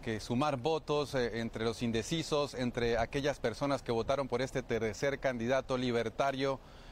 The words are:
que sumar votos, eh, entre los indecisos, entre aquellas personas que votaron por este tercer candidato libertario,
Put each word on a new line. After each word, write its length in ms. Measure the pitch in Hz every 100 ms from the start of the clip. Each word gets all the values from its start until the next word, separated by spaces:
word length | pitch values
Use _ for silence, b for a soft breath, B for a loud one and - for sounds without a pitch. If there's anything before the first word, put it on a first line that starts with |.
que 160 | - 110
sumar 360 | - 120 151 135
votos, 600 | 123 156 - 147 143 135
eh, 240 | 120 110
entre 240 | 113 110
los 180 | 113 113
indecisos, 720 | 120 113 104 165 156 147 143
entre 420 | - 127 117 117 117
aquellas 440 | 113 143 139 -
personas 420 | 123 107 143 135
que 80 | -
votaron 380 | 113 110 135 135
por 120 | 123
este 220 | 131 139
tercer 560 | 120 117 110 101 139 135
candidato 580 | 139 123 113 131 127 127
libertario, 840 | 127 117 110 - 139 135 139 135 B B B